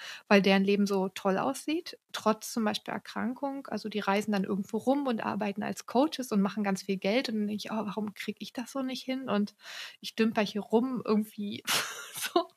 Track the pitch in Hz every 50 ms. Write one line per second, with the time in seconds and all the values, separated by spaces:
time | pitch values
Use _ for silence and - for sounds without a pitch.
0 | - - - - - - 214 202 190 202 196 196 196 196 202 202 202 196 202 196
1 | 185 190 - - - 196 190 190 - 254 277 - - - 302 339 359 - - -
2 | _ _ - - - 214 214 214 - - - 240 220 208 214 - - - - -
3 | - - - 202 202 220 254 254 - 277 269 277 277 - - 214 - 214 202 208
4 | 196 - 196 202 208 214 208 196 185 - 208 185 202 - - 220 220 247 269 285
5 | 285 262 240 214 - - - 196 214 208 202 - 208 208 196 - - - - 233
6 | 277 320 - - 254 - 220 202 196 202 196 220 208 202 196 190 - - 196 185
7 | - 196 208 254 269 - 220 214 208 208 214 208 - - - 220 208 208 185 -
8 | 208 214 190 - - - 208 - 214 - - - 233 - - 269 262 254 254 254
9 | - - 262 262 262 233 202 208 208 202 - _ - - - - - - - -
10 | - - - - 226 226 226 233 208 196 - 208 196 - - 233 240 262 262 214
11 | - - 220 214 214 214 - - 208 202 214 - - - - - - - - -
12 | - - - - - - - 349 339 370 _